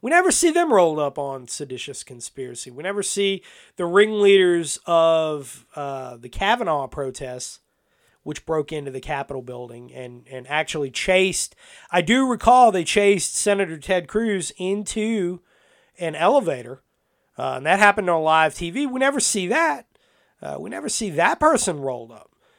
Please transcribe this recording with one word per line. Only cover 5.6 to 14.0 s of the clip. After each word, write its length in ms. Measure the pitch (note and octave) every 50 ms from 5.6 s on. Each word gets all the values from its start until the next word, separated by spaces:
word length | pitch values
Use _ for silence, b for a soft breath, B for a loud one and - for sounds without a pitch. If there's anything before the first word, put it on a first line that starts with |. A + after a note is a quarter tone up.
| _ _ -
uh, 440 | D3 C#3+ C#3 C#3 C3+ C3 B2 B2
the 100 | A#2 A#2
Kavanaugh 600 | A#2+ - - G3 G3+ A#3 B3 A#3 F3 D#3 C#3+ C3+
protests, 720 | B2 - D3+ C#3 C3 C3 - C#3 B2+ B2+ B2+ - - - - _ _ _ _ _ _ _ _ _ _ _ _ -
which 220 | D3+ D3+ - -
broke 280 | - E3 D#3 D3 - D#3+
into 180 | D3+ C#3+ C#3
the 80 | B2+ C3
Capitol 420 | - - D3+ C#3 C#3+ - C#3 C3
building 520 | A#2+ B2+ B2 B2 B2 A#2+ A#2+ A#2+ B2 B2 B2
and, 340 | C3 B2+ B2 B2 B2 B2 C3
and 160 | C3+ B2+ B2 B2+
actually 420 | D3 D#3 D#3+ - - D#3 C#3+ C3
chased, 640 | - - - - F#3 F#3+ F#3+ F#3+ E3+ - - - B B B B B B B B
I 100 | - F3+
do 280 | E3 D3+ A#3 C4 C4+ B3+
recall 440 | A#3+ - - A3+ B3 B3+ B3 A3+ G3
they 100 | F#3 E3
chased 520 | - - G#3 G3+ G3+ G3+ F3 - - -
Senator 420 | - - G#3 G3+ G3 G3 E3 D#3+
Ted 320 | D3+ - - F#3 F3+